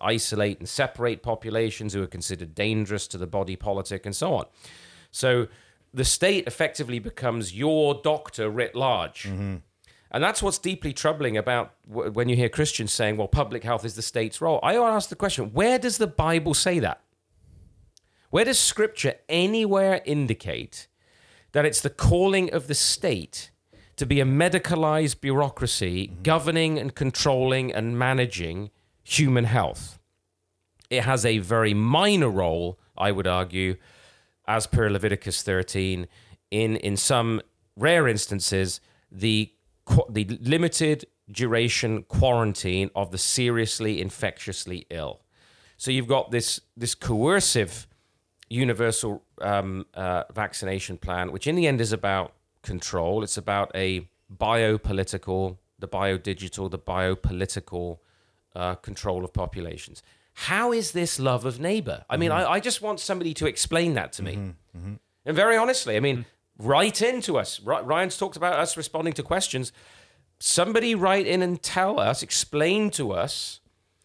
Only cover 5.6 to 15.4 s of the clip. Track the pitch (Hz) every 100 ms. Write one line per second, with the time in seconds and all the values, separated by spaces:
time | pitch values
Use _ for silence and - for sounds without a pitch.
5.6 | _ _ _ 127 131 - 185 196 - -
6.6 | 156 - 123 120 110 - 127 117 98 98
7.6 | 151 156 147 143 151 151 - - 107 110
8.6 | 117 120 131 104 82 - 101 95 98 90
9.6 | - _ _ _ _ 123 180 220 196 -
10.6 | 196 185 156 131 156 151 131 107 107 120
11.6 | - _ - 110 107 107 120 123 120 -
12.6 | 151 - 104 - 107 107 101 147 135 117
13.6 | 113 117 113 101 - 117 113 - 165 147
14.6 | 156 226 233 214 - 185 202 135